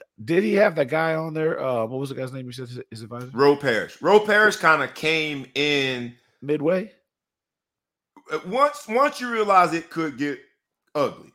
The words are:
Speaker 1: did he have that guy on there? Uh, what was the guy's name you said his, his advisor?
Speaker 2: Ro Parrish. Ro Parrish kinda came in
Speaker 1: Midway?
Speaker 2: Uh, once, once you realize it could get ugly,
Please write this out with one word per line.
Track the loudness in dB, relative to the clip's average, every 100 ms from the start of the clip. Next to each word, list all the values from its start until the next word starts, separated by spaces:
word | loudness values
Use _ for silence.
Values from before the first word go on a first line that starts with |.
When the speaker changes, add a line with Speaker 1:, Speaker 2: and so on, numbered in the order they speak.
| -20 _ -2
Speaker 1:
did | 0
he | 2 2
have | 2 2
that | -2
guy | 0 0 -2
on | -4 -2
there? | -2 -2
Uh, | -2 -2 -2
what | -4
was | -6
the | -8
guy's | -8
name | -10 -12
you |
said | -12 -12
his, | -14 -14
his | -16
advisor? | -14 -14 -10
Speaker 2:
Ro | 4 4 4
Parrish. | 2 0 -2 -4
Ro | 4 4
Parrish | 6 4 4 4
kinda | 4 4 0
came | -4 -2 0 -2 -6 -6
in | -2 0 2 0 -2 -6 -12 _ _
Speaker 1:
Midway? | -4 -2 0 0 -4 _ _ _ _ _ _ _ _ _ _ _ _ _ _
Speaker 2:
Uh, | -8 -4
once, | 0 0 -2 -4
once | 0 0 -2
you | -6
realize | -2 4 6 4
it | 0 -6
could | -6 -6 -4
get | -6 -6 _ _ _ _ _ -2
ugly, | -2 -2 -20